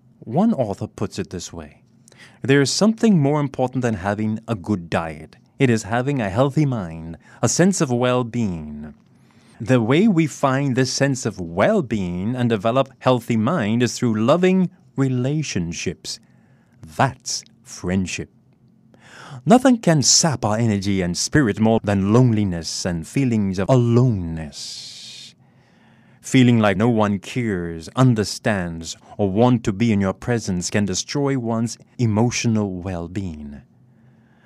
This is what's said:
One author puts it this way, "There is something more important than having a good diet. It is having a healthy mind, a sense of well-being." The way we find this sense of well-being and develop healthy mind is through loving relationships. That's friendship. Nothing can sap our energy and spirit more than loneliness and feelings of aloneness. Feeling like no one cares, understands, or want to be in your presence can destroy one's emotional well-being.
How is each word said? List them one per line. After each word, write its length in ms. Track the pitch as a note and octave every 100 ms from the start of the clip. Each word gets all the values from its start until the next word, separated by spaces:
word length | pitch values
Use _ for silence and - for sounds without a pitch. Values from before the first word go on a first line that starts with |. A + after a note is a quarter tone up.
| _ _
One 340 | - B2 A3
author 340 | - A2 G2 G#2+
puts 320 | - G2 -
it 100 | E2+
this 240 | F2+ -
way, 300 | F2 D2+ _ _ _ _ _ - _
"There 180 | - C#3
is 100 | C3+
something 480 | - G#3 A3 A3+ F#3
more 220 | C#3 D3+
important 420 | C#3+ - B2+ C3
than 120 | B2
having 460 | G#2 F#2+ G#2 G#2+ A2 -
a 100 | A2
good 340 | E2+ G2+ E2+
diet. 480 | F#2+ E2 D2+ D#2+ - _ -
It 120 | C3+
is 140 | A2
having 360 | F#2+ A#2 B2+ C#3+
a 100 | G2+
healthy 360 | G#2 C#3 C#3+ C#3+
mind, 520 | A#2+ F2 E2 E2 E2 _ -
a 60 | A#2+
sense 320 | - F3+ F#3
of 100 | D3
well-being." 1040 | A#2+ B2 B2+ A#2+ A#2+ G#2+ E2+ D2+ D2 D2+ - _ _ _ _ _ -
The 200 | A#2 C3
way 280 | A2 D3 A3+
we 180 | E3 D#3
find 480 | - C#3+ C3+ C#3+ A#2+
this 160 | B2+
sense 340 | - C#3 B2+ A#2+
of 140 | F#2
well-being 960 | E2+ E2+ C3 G#3+ B2+ A2 F2+ F2 G2+ B2+
and 140 | A#2+
develop 400 | A2 A2+ B2+ C3+ -
healthy 380 | C3 B2+ - A2+
mind 460 | A2 F3 G#2 A#2
is 140 | A#2+ -
through 240 | B2 G#2+
loving 480 | A2+ E3+ F#3 F#3 F3 _ _ -
relationships. 1200 | C3+ B2+ B2+ D#3 C#3+ G2+ E2+ E2+ F#2+ - - - _ _ _ _ _ _ - -
That's 480 | B2+ - - - - _
friendship. 680 | - - F2+ F#2 F2+ - D#2 _ _ _ _ _ _ _ - - - C3 -
Nothing 320 | B3 C4 A#3
can 240 | - D#3
sap 420 | A#2+ - E3 A#2+
our 140 | G#2+ G#2+
energy 440 | A#2 G2+ G2 F#2+
and 140 | F2 F2
spirit 420 | - D3+ A#2+ G2
more 220 | A2 A2+
than 300 | G#2 G2+ G2
loneliness 760 | A2+ B2+ G#2+ G#2 E2+ E2 - G2
and 220 | E2+ D#2+
feelings 520 | C#3+ C3 A2 G2 F#2+
of 100 | F#2+
aloneness. 1700 | C3 A#2+ A#2 B2+ G#2 E2+ D#2+ D2+ - - - - - - - - _ _ _ _ _ _ _ _ _
Feeling 400 | - C3 B2 A#2
like 160 | G#2+ F#2+
no 140 | A#2
one 300 | A2+ G#2 G2+
cares, 680 | - C3 A#2 F#2 E2+ E2 D#2+ -
understands, 1000 | C3 A2 G2 - B2 G2+ F2 E2 E2 - - -
or 140 | G2+
want 320 | F#2+ B2 B2
to 80 | -
be 220 | G2 A#2
in 80 | G2+
your 100 | F#2+
presence 580 | F#2+ - A#2+ G#2+ F2+ F2
can 140 | G#2+
destroy 540 | G2+ F#2 - D3 C#3 C3+
one's 400 | A2+ A2+ A2+ - - -
emotional 840 | A#2+ G#2 A#2+ - A#2+ A2 G2+ F#2
well-being. 800 | F2+ F2 E2+ G2 F#2+ D#2 D2 C#2+ - _ _ _ _ _ _ _